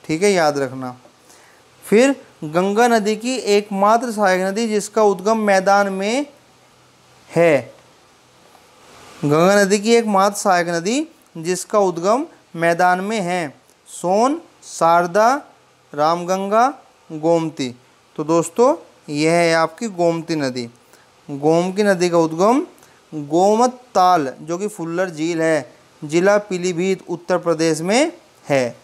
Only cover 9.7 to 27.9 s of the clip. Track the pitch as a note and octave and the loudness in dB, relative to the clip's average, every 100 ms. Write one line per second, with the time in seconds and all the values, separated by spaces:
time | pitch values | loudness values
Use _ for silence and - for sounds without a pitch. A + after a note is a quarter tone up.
9.7 | G#3 G#3 A#3 A3 G3 G3+ G3+ G#3 F3 E3+ | 2 2 2 4 2 2 0 0 2 0
10.7 | E3+ F3 C4 D#4 _ _ E3 E3 F3+ - | -4 -2 -4 -4 _ _ -12 -6 -6 -2
11.7 | G#3 F#3+ E3 F3+ B3 E4 - _ E3 E3 | 0 0 -2 -2 -2 -4 -14 _ -4 -2
12.7 | E3+ F3+ F3+ G3 A3 F3 F3+ D3+ - _ | 2 2 0 -2 -6 -4 -4 -6 -12 _
13.7 | _ - - - G3+ B3+ E4 - _ - | _ -20 -8 -2 0 0 -2 -10 _ -20
14.7 | - E3 E3+ F3 F#3+ A3+ C#4+ - _ _ | -2 2 2 2 2 2 0 -6 _ _
15.7 | _ _ C#3+ D#3 E3+ F3 F#3+ G3 A3 B3+ | _ _ -2 0 0 -2 -4 0 0 0
16.7 | C#4+ _ _ _ D#3 D#3+ E3+ D#3+ D3 B2+ | -2 _ _ _ -4 0 0 -2 -6 -10
17.7 | A#2+ _ _ _ - D3+ E3+ D#3+ - B3 | -10 _ _ _ -10 0 0 0 2 2
18.7 | E4 - _ - D3 D#3 E3+ E3+ E3 D#3+ | 2 -8 _ -10 -2 2 2 2 2 0
19.7 | D#3+ A#3 F3+ E3+ E3 D#3+ D#3 C3+ B2 A#2+ | -4 -10 -2 0 0 -4 -4 -4 -6 -12
20.7 | - _ _ _ _ - C#3 D3+ E3 F#3 | -16 _ _ _ _ -14 -4 0 2 0
21.7 | F#3+ G#3 F#3 F3 E3+ E3 D#3+ G3+ C4 F4+ | 0 0 2 2 2 0 2 2 2 -2
22.7 | _ - _ _ D#3 C#3+ D#3+ G3 G#3+ B3 | _ -20 _ _ -12 -2 2 2 2 0
23.7 | B3 - G3 F3+ F3+ C3+ C3 D3+ F3 G3+ | -2 -4 2 4 2 0 -8 -10 -6 -6
24.7 | G3+ E3 E3+ F#3 D3+ D#3+ E3 D#3+ D#3 B2+ | -8 -8 -4 -6 -4 -4 -2 0 -2 -4
25.7 | - _ _ D3+ E3 F#3+ G#3 G#3 F#3 F3+ | -20 _ _ -4 0 2 2 0 -6 -4
26.7 | E3+ F#3+ F#3 - E3+ - F3+ E3+ D#3+ E3 | -2 -2 -2 -6 -12 -4 -2 -2 0 0
27.7 | D#3 F3 | 0 0